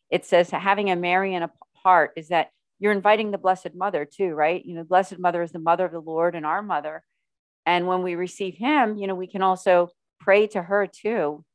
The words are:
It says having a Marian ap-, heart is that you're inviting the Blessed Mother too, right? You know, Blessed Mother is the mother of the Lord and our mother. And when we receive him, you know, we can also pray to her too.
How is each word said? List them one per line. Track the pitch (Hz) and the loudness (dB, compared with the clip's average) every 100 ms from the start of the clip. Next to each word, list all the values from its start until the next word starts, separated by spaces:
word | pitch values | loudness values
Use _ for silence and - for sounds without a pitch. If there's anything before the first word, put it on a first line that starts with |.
| _ | _
It | 180 | -6
says | - 175 175 | 2 2 2
having | 165 196 196 196 | -2 -2 0 0
a | 175 | -2
Marian | 175 180 196 180 | 0 0 0 -4
ap-, | 165 - - _ | -6 -10 -20 _
heart | 185 180 143 165 | 4 4 4 -4
is | 156 | -2
that | 170 - _ _ _ | -2 -2 _ _ _
you're | 202 | 0
inviting | 202 202 214 214 | 2 2 2 0
the | 196 | -2
Blessed | 185 185 175 | -2 -2 -6
Mother | 175 196 170 | -8 -4 -4
too, | 151 - 190 | -6 -4 -4
right? | 151 156 175 | 0 0 0
You | - 165 | -6 -12
know, | |
Blessed | 165 185 190 180 | 0 0 0 -2
Mother | 180 170 | -2 -2
is | 170 | -6
the | 170 | -4
mother | 165 175 | 0 0
of | 180 | 0
the | 165 | -4
Lord | 160 160 170 | -6 -2 -2
and | 175 151 | -2 -4
our | 180 | -4
mother. | 208 156 151 160 - _ _ _ _ _ 165 | -4 -6 -6 -12 -18 _ _ _ _ _ -2
And | 175 180 | 0 0
when | 185 | -2
we | 180 | -2
receive | 175 180 - 190 180 | -4 -6 -6 -10 -6
him, | 247 302 220 208 | 0 2 0 -2
you | 196 | -6
know, | |
we | 180 185 | -6 -8
can | 196 | -2
also | 190 185 196 180 175 _ _ _ | 0 0 4 4 2 _ _ _
pray | - 202 214 | 4 4 4
to | 196 | -2
her | 175 202 196 | -2 -2 -2
too. | - 208 226 147 151 _ | -6 -6 -2 -4 -6 _